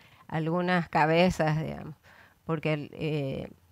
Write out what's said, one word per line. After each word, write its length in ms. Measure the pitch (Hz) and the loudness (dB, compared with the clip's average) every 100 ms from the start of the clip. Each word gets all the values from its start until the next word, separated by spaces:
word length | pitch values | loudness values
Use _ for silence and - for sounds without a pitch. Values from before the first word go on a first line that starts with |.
| - - - | -18 -20 -8
algunas 600 | 156 156 175 175 180 160 | -4 0 0 2 0 0
cabezas, 760 | 165 151 165 180 - 156 156 | 2 4 6 4 4 0 0
digamos, 320 | 143 143 156 151 - - - _ | -2 -8 -12 -16 -20 -20 -20 _
porque... 460 | - 160 156 151 143 | -6 -4 -2 -2 -4
Eh, 580 | - 156 151 135 - - - _ | -6 -4 -2 -4 -6 -8 -14 _